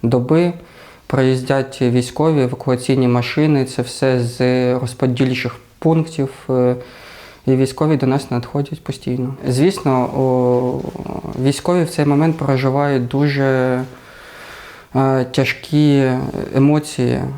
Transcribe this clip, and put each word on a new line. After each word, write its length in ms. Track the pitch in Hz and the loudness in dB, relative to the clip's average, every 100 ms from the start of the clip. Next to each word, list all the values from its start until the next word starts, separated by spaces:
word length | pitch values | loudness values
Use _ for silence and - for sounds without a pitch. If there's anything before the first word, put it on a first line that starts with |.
доби 520 | 117 123 127 156 175 170 - - - - _ | 2 0 2 2 2 -2 -14 -20 -20 -20 _
приїздять 720 | 131 131 131 127 135 131 - | 0 2 2 0 -2 -2 -2
військові, 600 | 123 123 120 - 156 156 | 2 2 0 0 2 2
евакуаційні 680 | 127 131 - 127 127 135 127 | 0 -2 -2 -2 0 2 4
машини, 580 | 123 120 - 151 147 127 | 2 0 0 2 2 0
це 160 | - | -4
все 380 | 120 - 135 127 | -6 -2 0 2
з 200 | 120 120 127 127 123 123 | 0 0 0 2 2 0
розподільчих 760 | 127 123 131 123 131 127 120 - - _ | -4 -2 -2 0 0 0 -6 -8 -20 _
пунктів, 500 | 160 165 160 - 135 - - | 0 2 0 -4 -6 -6 -2
е, 260 | 131 123 123 123 - - - - - - | 2 2 0 -6 -20 -20 -20 -20 -8 0
і 80 | 131 | 2
військові 420 | 135 - 156 151 | 2 0 0 2
до 100 | 127 | 2
нас 240 | 135 - | 0 -2
надходять 520 | 120 120 143 143 151 | -6 -4 -6 -6 -8
постійно. 500 | - - - 123 127 131 - | -10 -10 -6 -4 -6 -6 -4
Звісно, 560 | 127 165 190 147 127 | 2 2 2 0 0
о, 760 | 127 - 131 127 123 123 123 131 - - - - - - | 0 0 2 2 4 2 0 -4 -6 -10 -10 -8 -8 -2
військові 400 | 131 143 - 180 | 0 0 0 0
в 60 | 165 | 0
цей 160 | - 147 | 0 2
момент 320 | 143 160 160 | 2 2 0
проживають 680 | 139 135 131 131 143 139 120 | 0 0 0 0 0 0 0
дуже, 760 | 139 147 139 135 131 127 127 131 - - - - - - - - - - 127 | 0 0 0 0 2 0 -2 -4 -12 -20 -20 -20 -20 -20 -20 -20 -20 -6 0
е, 300 | 135 131 127 | 2 2 0
тяжкі 800 | - 131 - - 147 151 139 135 127 135 - - - | 0 -2 -2 -2 2 4 4 4 0 -2 -6 -4 2
емоції. 640 | 135 151 147 - 123 123 131 | 4 4 0 -4 -2 0 -4